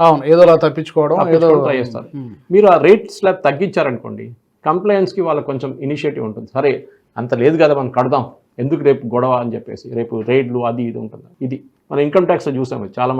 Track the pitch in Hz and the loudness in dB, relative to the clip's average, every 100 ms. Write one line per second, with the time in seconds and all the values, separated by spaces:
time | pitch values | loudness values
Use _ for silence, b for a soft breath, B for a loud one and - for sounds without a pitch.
0 | 165 147 139 170 170 160 156 151 156 160 | 4 4 4 6 8 6 2 -2 -4 -2
1 | 147 175 170 165 165 147 139 131 120 113 | 0 0 2 4 4 4 2 -2 -4 -10
2 | - 143 120 101 - 190 208 165 156 208 | -14 -14 -14 -16 0 4 6 6 6 4
3 | - - 190 - 143 143 185 170 139 120 | 2 -4 -2 0 -2 -2 -4 -2 -2 -4
4 | 110 107 113 120 _ _ 151 175 208 202 | -10 -14 -16 -20 _ _ -4 -2 0 0
5 | 185 196 165 147 143 135 135 127 139 147 | 0 -2 -2 -2 -4 -6 -8 -8 -8 -4
6 | 151 117 110 107 113 135 139 120 - b | -6 -6 -10 -10 -10 -2 -2 -2 -8 b
7 | _ 110 123 120 135 160 151 139 127 127 | _ -10 -6 0 2 4 2 2 -2 -2
8 | 127 139 127 - _ - 135 156 143 131 | 0 0 -4 -12 _ -6 -4 0 2 0
9 | 117 123 131 123 120 113 113 107 - 117 | -2 -2 0 -2 -4 -8 -12 -16 -10 -8
10 | 117 117 113 135 120 123 117 120 120 113 | -6 -6 0 0 0 -4 -4 -4 -6 -8
11 | 110 110 120 - 131 131 _ _ - 143 | -12 -16 -20 -10 -10 -10 _ _ -8 -2
12 | 147 185 170 139 147 131 127 123 98 - | 0 0 2 -2 -2 -6 -6 -8 -10 -6
13 | 127 | -4